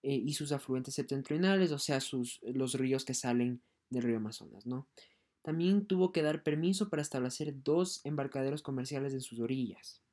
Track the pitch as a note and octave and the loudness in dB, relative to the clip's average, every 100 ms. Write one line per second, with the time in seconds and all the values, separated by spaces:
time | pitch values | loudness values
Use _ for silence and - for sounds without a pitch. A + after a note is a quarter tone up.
0 | C3+ C#3 D3 D3 C#3+ C#3+ - C3 C3 - | 0 0 0 -2 -2 -2 -2 -4 -2 -6
1 | C#3 C#3 C3+ D3+ F#3 G3 F3+ C#3+ - C#3 | -2 -4 -2 2 4 4 4 2 0 0
2 | - C3+ A#2+ - A2 B2+ C3 C3 C3 C3 | 0 -2 -4 -6 -4 -2 0 0 2 0
3 | C3 B2+ B2+ A#2+ A#2+ B2 _ _ _ B2+ | 0 -2 2 2 2 -2 _ _ _ -2
4 | A#2+ A2+ A2 A2 - - A#2 B2+ C#3 - | 2 0 -2 -8 -14 -12 -6 -6 -8 -20
5 | - _ _ _ - D#3+ F3 G3+ G3+ F#3 | -20 _ _ _ -4 2 4 4 4 4
6 | F#3 F3+ D3+ D3+ - D3+ E3+ F#3+ G3+ D#3 | 4 4 2 2 0 2 2 2 0 -2
7 | D3 C3 B2+ - D3+ C#3 C#3 D#3+ F3+ - | -2 0 -2 -2 -6 -4 2 2 2 -2
8 | C#3+ D3 C#3 C#3 C3+ D3 - C3+ B2+ C#3+ | -4 -4 -2 -2 -2 -2 -4 -4 -4 -4
9 | C#3 C3+ B2+ A#2 A#2 C3+ A#2 - - - | -4 -4 -6 -4 -2 0 -2 -6 -16 -18
10 | _ | _